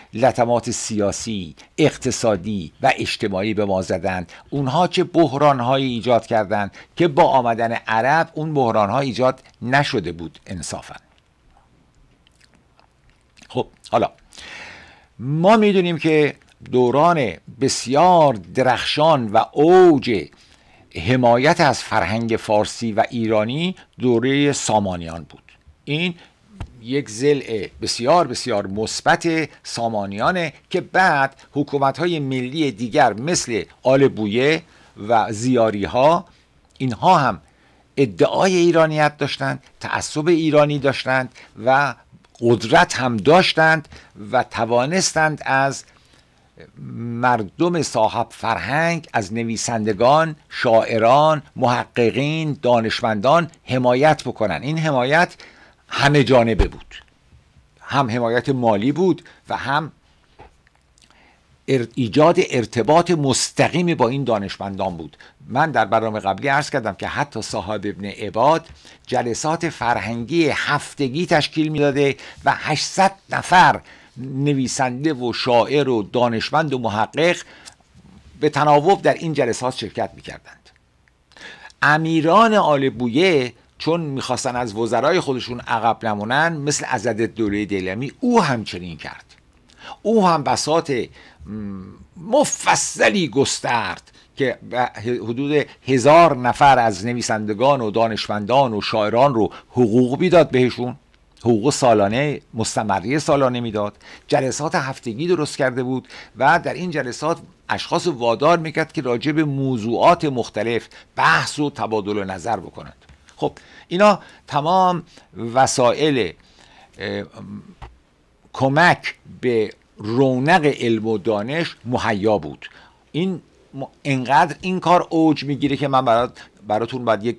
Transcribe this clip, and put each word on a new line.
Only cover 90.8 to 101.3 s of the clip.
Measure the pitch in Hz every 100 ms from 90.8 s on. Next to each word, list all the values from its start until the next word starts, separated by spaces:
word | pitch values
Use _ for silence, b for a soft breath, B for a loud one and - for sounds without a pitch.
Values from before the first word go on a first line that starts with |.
| 156
م، | 127 78 - - _ - 107 104 98 95 - - 175
مفصلی | 175 269 - - - - - - 233 208 151
گسترد | 120 120 - 139 117 95 87 - b b -
که | 131 - 104
به | 117 123 -
حدود | 110 120 107 117 143 147 127 B -
هزار | 131 123 160 165 131
نفر | 123 117 143 127
از | 113 90 117
نویسندگان | 120 113 110 107 104 131 139
و | 110
دانشمندان | 110 113 104 - 104 104 131 131
و | 104
شاعران | - 113 104 113 143
رو | 117 95 B B
حقوق | 123 117 120 127 143
می‌داد | 180 175 147
بهشون، | 127 123 - 123 - _ _ _